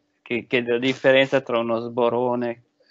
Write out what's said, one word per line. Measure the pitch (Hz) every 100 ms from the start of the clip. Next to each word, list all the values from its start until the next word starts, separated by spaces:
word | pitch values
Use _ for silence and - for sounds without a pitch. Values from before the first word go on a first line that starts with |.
| _ _
che, | - 120 -
che | 131
la | 120 120
differenza | 131 - 139 131 135 135
tra | 131 117
uno | 117 117
sborone, | 120 120 120 120 127 123 120 117 _ _ _